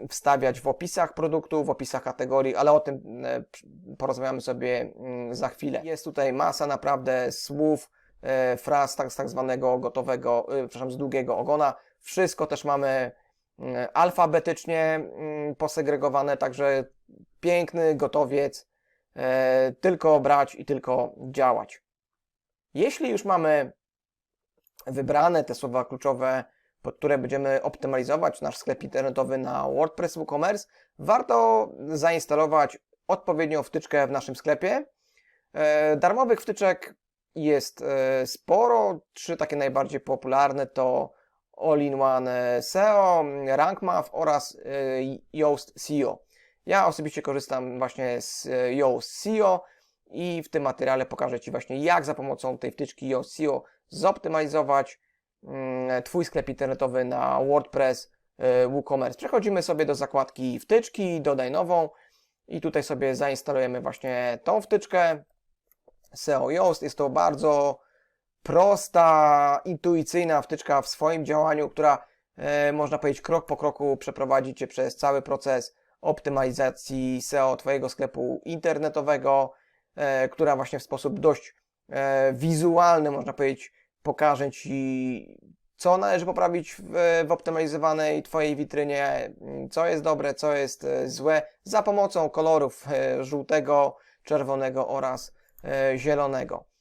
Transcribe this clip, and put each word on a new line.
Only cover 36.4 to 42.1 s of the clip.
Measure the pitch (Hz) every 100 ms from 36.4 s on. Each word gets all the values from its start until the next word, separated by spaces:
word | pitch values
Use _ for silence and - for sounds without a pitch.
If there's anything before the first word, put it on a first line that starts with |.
wtyczek | - 202 196 180 - - _ _ _
jest, | 165 151 143 - -
e, | 143 135 131 131 127
sporo. | - - 180 240 233 208 165 -
Trzy | - - 170
takie | 151 147
najbardziej | 139 131 135 139
popularne | - 131 131 131 143 139 135
to | - 127 131 139 _ _ _ _ -
All-in-One | 160 151 143 135 135